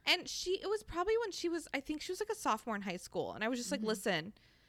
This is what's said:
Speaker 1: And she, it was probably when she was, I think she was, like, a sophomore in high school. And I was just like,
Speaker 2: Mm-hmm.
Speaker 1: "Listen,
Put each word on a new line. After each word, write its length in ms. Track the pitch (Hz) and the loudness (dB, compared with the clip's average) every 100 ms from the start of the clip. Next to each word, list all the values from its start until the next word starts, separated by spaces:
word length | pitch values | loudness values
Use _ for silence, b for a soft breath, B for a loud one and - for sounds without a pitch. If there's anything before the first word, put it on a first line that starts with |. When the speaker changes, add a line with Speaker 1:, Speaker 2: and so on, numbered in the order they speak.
| - | 4
Speaker 1:
And 200 | 349 - | 4 4
she, 240 | - 359 381 | -4 0 0
it 80 | 370 | 0
was 120 | 415 | -2
probably 340 | - 330 359 453 | -2 -2 4 4
when 100 | 453 | 2
she 180 | - 349 | 0 0
was, 180 | 330 - | -2 -2
I 80 | - | -4
think 200 | - 311 | -2 -6
she 100 | - | -4
was, 80 | 370 | -4
like, 80 | 415 | -4
a 60 | 440 | -2
sophomore 400 | 285 220 - 208 | 2 2 0 -4
in 60 | |
high 140 | 202 180 | -2 -4
school. 360 | - 180 123 | -4 -2 -2
And 100 | - | 0
I 40 | 220 | 0
was 120 | 247 | 0
just 100 | 240 | 0
like, 100 | 285 | 0
Speaker 2:
Mm-hmm. 60 | 214 | 2
Speaker 1:
"Listen, 440 | 214 214 175 170 - b b | 0 2 2 0 -10 b b